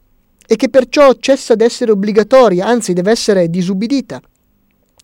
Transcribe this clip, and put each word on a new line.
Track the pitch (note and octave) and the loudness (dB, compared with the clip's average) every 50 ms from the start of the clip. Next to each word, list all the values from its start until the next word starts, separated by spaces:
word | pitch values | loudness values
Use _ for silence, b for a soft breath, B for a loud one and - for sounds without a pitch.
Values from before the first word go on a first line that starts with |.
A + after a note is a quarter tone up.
| _ _ _ _ _ _ _ _ _ | _ _ _ _ _ _ _ _ _
e | - A3+ | -4 -2
che | - C4+ - | -2 -2 0
perciò | - C4+ B3 - - D4 C#4+ C4+ A#3+ | 2 0 0 0 2 2 4 4 4
cessa | - - - C4+ C#4 - - B3 | 2 0 -2 -2 -2 0 -2 0
d'essere | G#3 A3 A#3+ - - B3 A3 G#3+ | 0 0 -2 -2 -4 -2 -2 -2
obbligatoria, | F#3+ G3 G#3 G3+ G#3+ G#3 G#3 C4 C4 B3 G#3+ F3+ F3+ F#3+ | -2 -2 -2 0 0 0 2 4 4 4 4 2 0 -2
anzi | G#3+ A#3+ A#3+ - - F3+ | -2 -2 -2 -2 -4 -4
deve | F3+ F3 G3+ A3+ | -2 0 -2 -2
essere | - - - G3+ F#3 F3 E3 | -2 0 -2 0 0 0 -2
disubbidita, | E3 F#3 F3 F3+ G3+ F#3+ A3+ A3 C#4+ C4+ - - C#3+ B2 _ _ _ _ _ _ _ _ _ _ _ _ _ _ _ _ | -2 -4 -4 -4 -4 -6 -4 -4 -4 -4 -6 -8 -14 -18 _ _ _ _ _ _ _ _ _ _ _ _ _ _ _ _